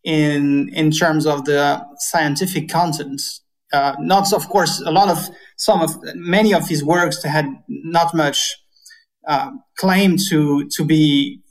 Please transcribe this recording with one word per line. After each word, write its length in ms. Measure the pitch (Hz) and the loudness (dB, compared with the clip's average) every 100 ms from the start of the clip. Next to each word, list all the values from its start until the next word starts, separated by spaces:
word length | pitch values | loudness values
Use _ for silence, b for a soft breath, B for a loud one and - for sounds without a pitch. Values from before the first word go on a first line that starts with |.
| - | -2
in, 640 | 156 151 143 143 143 139 | 0 2 2 2 0 0
in 160 | - 156 | 0 0
terms 380 | 156 175 156 151 | 2 2 2 0
of 160 | 143 | -2
the 420 | 135 143 143 - - - | 0 0 2 0 -6 -10
scientific 720 | - 175 151 143 185 160 151 | -4 -2 0 0 -2 -4 -4
content. 520 | 165 170 147 139 143 - - _ _ _ | -2 0 -2 -8 -10 -10 -12 _ _ _
Uh, 200 | 143 139 139 | -2 -2 -2
not, 320 | 147 196 196 | 0 2 2
of 160 | 202 - | -2 0
course, 320 | 202 170 - | 0 0 -2
a 120 | - | 0
lot 180 | 170 196 | 2 2
of, 200 | 165 - B B - | 2 -4 B B -4
some 240 | - 196 | 0 2
of, 100 | 160 - - - | 0 -4 -12 -10
many 380 | 175 185 214 | -2 2 4
of 160 | 180 - | 2 0
his 120 | 156 | -2
works 400 | 143 175 170 - | 0 2 0 -2
had 220 | 151 151 143 135 - | -2 -2 -2 -6 -12
not 480 | 143 160 170 170 165 | -12 -2 0 2 2
much, 400 | 147 139 - - _ b b b b _ - | 0 0 -4 -8 _ b b b b _ -2
uh, 240 | 143 139 269 - - | -2 -2 -10 -18 -4
claim 380 | 185 185 196 160 - | 0 4 4 2 0
to, 360 | 156 147 143 143 | 0 2 0 -2
to 160 | - 151 | -4 2
be 560 | 156 151 143 139 - _ | 4 4 4 0 -6 _